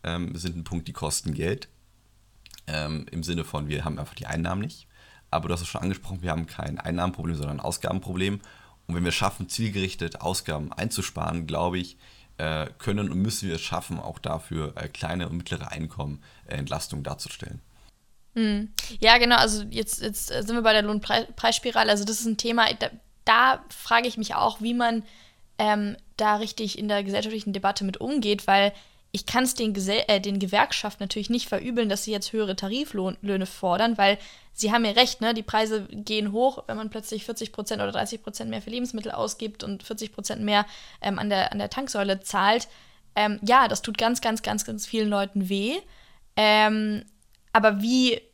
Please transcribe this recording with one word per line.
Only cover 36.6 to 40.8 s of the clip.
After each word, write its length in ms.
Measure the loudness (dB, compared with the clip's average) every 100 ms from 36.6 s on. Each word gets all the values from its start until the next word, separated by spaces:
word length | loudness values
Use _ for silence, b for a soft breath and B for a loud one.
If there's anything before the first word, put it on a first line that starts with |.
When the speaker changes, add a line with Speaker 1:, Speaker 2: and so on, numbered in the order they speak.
| -8
Speaker 2:
wenn 80 | -6
man 140 | -6
plötzlich 340 | -8 -8 -8
vierzig 260 | -6 -8 -8
Prozent 320 | -8 -6 -4
oder 80 | -2
dreißig 320 | -2 -4 -6
Prozent 280 | -10 -10 -6
mehr 120 | -6
für 80 | -6
Lebensmittel 400 | -6 -4 -6 -6
ausgibt 540 | -4 -4 -4 -8 -8
und 180 | -8 -8
vierzig 300 | -8 -10 -8
Prozent 300 | -8 -8 -4
mehr, 220 | 4 4 2 B